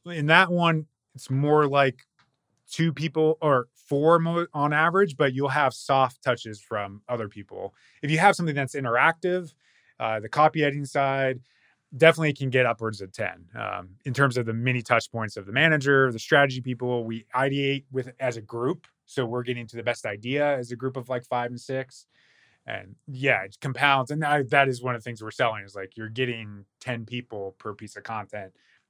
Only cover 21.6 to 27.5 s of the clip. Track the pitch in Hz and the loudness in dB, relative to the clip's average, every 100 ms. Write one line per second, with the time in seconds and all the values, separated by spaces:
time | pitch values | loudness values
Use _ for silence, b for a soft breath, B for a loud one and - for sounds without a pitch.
21.6 | - 131 131 - _ _ _ _ _ _ | -8 -8 -8 -16 _ _ _ _ _ _
22.6 | 113 101 95 104 - 127 135 104 98 - | -12 -12 -14 -20 -14 -4 0 0 -2 -8
23.6 | 139 131 143 139 127 147 151 147 123 143 | -8 0 2 2 0 -4 0 0 2 2
24.6 | 135 120 127 120 123 113 110 - 120 107 | 2 0 -4 -6 -8 -12 -8 -2 -2 -2
25.6 | 98 101 95 113 110 113 123 117 107 101 | -10 -14 -12 -12 -8 -4 -4 -6 -12 -16
26.6 | 101 _ - 117 113 120 120 107 98 | -20 _ -10 -8 -8 -12 -10 -10 -10